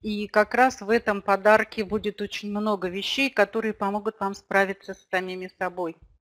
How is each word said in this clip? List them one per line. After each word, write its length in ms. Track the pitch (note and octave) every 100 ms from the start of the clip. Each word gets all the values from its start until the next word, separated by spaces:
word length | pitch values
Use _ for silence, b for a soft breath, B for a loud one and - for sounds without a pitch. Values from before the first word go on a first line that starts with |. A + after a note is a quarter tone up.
И 240 | G#3+ G#3 G#3
как 280 | G#3 G#3
раз 260 | - C4 B3+
в 100 | G3+
этом 320 | A3+ A3+ G3+
подарке 640 | G3+ G3 G3 G#3+ A3 -
будет 360 | F#3+ G#3 G#3 G3
очень 300 | G#3 - G#3
много 380 | G#3 G#3+ G3+ F3+
вещей, 420 | F#3 G3 - C4+
которые 420 | A#3+ G3+ A3+ A3
помогут 460 | G#3 G3 G#3 G#3 -
вам 160 | G3
справиться 600 | G3 _ G3 F#3+ F#3+ -
с 140 | F#3+ _
самими 400 | F#3 F#3 F#3 F#3 _
собой. 380 | F#3 F3 E3+ E3 _ _